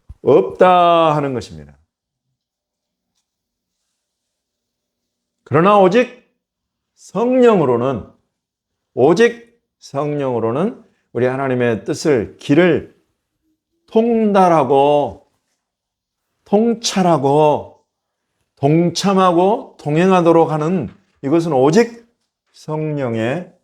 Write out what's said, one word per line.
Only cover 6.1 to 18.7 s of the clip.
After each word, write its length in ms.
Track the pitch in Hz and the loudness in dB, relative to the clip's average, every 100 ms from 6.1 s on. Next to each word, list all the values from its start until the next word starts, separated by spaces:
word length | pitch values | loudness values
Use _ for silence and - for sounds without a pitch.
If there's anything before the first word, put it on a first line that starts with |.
| - _ _ _ _ _ _ _ | -6 _ _ _ _ _ _ _
성령으로는, 1120 | _ - 180 240 254 240 208 139 120 127 123 - _ _ _ _ _ _ _ _ | _ -12 -6 -2 2 4 4 2 0 -2 -6 -10 _ _ _ _ _ _ _ _
오직 680 | - 131 175 226 226 - _ _ _ | 0 2 4 0 -2 -18 _ _ _
성령으로는 1040 | - 139 147 147 135 120 113 123 202 262 _ _ _ | -14 -8 -8 -6 -6 -4 -4 -4 -6 -8 _ _ _
우리 160 | 127 123 | -4 -4
하나님의 560 | 135 139 127 120 110 | -4 -4 -2 -2 -4
뜻을, 540 | - 143 170 131 92 - | -6 -6 -2 -2 -2 -8
길을 580 | - 143 175 131 92 _ _ _ _ _ _ _ _ _ _ | -2 0 2 0 -6 _ _ _ _ _ _ _ _ _ _
통달하고 1400 | 226 233 226 214 196 180 165 127 139 143 147 131 90 _ _ _ _ _ _ _ _ _ _ _ _ _ | -2 0 0 0 2 2 2 2 2 2 0 -2 -8 _ _ _ _ _ _ _ _ _ _ _ _ _
통찰하고 1400 | 202 233 226 - - 175 156 139 143 151 131 95 _ _ _ _ _ _ _ _ _ | -2 0 -4 -6 -2 0 0 0 2 2 0 -6 _ _ _ _ _ _ _ _ _
동참하고 1200 | 143 | 0